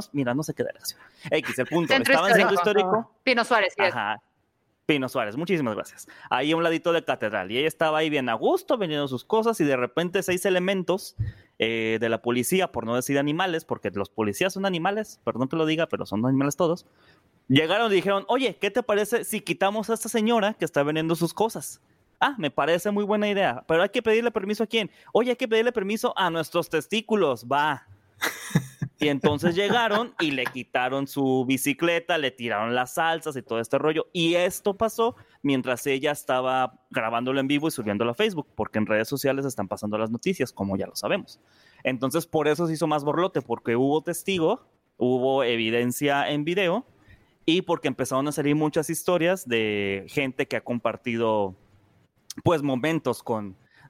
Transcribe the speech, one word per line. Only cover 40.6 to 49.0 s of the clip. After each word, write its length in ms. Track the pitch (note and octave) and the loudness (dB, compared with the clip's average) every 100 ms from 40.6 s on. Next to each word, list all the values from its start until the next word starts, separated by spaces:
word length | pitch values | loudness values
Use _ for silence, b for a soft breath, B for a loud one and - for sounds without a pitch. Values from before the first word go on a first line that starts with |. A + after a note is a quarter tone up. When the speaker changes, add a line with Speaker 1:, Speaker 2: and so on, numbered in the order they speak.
| G2 F#2+ | -4 -4
Speaker 1:
ya 100 | F#2+ | -4
lo 80 | - | -6
sabemos. 440 | G#2+ F#3+ - - b b b b | -4 -4 -6 -18 b b b b
Entonces, 440 | B2+ B2+ C3 D#3+ - | -4 -2 -2 -2 -2
por 200 | D#3+ D3 | 0 0
eso 200 | D3 E3+ | 0 -2
se 80 | |
hizo 120 | D#3 D#3+ | -2 0
más 160 | D3+ | 0
borlote, 380 | C#3+ D3+ F#3 D#3 | 0 0 0 -2
porque 340 | B2+ A#2 - | -4 -4 -2
hubo 280 | A#2 C3+ D#3 | 0 2 0
testigo, 640 | F3 E3+ - F#3 D#3+ B3+ _ _ _ - | -2 -6 -2 0 0 0 _ _ _ -2
hubo 460 | B2 B2+ C3 C3+ | 0 2 2 2
evidencia 840 | B2 A#2 A2 A#2 B2 A#2+ D3 C#3 C3 | 2 0 0 0 0 0 0 0 0
en 160 | D3 | -2
video, 400 | D3 F3 F3+ G3+ - b b b b b - | -2 0 0 0 -6 b b b b b 0
y 160 | F3 | 0
porque 260 | F#3 E3 C#3+ | 0 -2 -2
empezaron 400 | B2 B2+ C3 D3 | -4 -2 -2 -2
a 40 | |
salir 220 | D3 D3 | 0 0
muchas 360 | D3+ D3+ D#3+ D3+ | 2 2 0 -2
historias 580 | D#3+ | -2